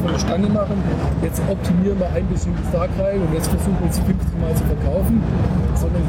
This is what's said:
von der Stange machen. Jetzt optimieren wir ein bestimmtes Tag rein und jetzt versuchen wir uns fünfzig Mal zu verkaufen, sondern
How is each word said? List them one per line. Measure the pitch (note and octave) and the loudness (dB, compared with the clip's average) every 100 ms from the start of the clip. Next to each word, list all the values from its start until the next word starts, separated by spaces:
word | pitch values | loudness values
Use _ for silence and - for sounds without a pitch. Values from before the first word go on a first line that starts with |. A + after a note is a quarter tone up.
von | F3+ | -2
der | D#3 | 0
Stange | - E3+ G#3 | 0 0 2
machen. | G#3 - G3+ F3+ - - - | 0 0 -2 -2 -2 -2 0
Jetzt | - - G3 | -2 -2 -2
optimieren | F#3+ - F3 G3 F#3+ | -2 0 2 2 0
wir | F3 | 0
ein | E3 F#3 | 0 0
bestimmtes | F3+ F3 F3 - | 0 -2 -2 -2
Tag | E3+ F3+ F#3 | -2 -2 0
rein | G3 G3 | 0 0
und | E3 | 0
jetzt | D#3+ - | 0 0
versuchen | F#3 G3 F#3 | 0 0 0
wir | E3+ | 0
uns | - | 0
fünfzig | - F#3 - - | 0 0 0 0
Mal | - - | 0 0
zu | - | 0
verkaufen, | D#3 - F3+ A#3 A3+ - - - - - - | 0 0 0 2 2 2 0 0 0 0 0
sondern | - F3 | 0 0